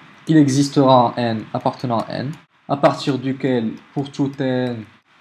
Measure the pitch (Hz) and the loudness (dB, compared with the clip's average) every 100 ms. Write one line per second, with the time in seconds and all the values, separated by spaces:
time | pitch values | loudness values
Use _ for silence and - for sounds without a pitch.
0 | - - - 160 143 131 139 - 135 127 | -20 -20 2 4 4 2 0 2 6 6
1 | 120 - 120 113 - - 131 - 127 113 | 4 0 -2 -4 -6 -6 -6 -6 -4 -4
2 | - - 120 160 _ _ - 139 160 135 | -4 -6 -8 -10 _ _ -6 2 2 2
3 | - 127 131 131 139 123 110 - - - | -4 -4 -4 -4 -2 0 -2 -8 -10 -8
4 | 139 - 139 139 135 127 127 120 101 _ | -8 -4 -4 -2 -2 -2 -4 -6 -12 _
5 | _ _ | _ _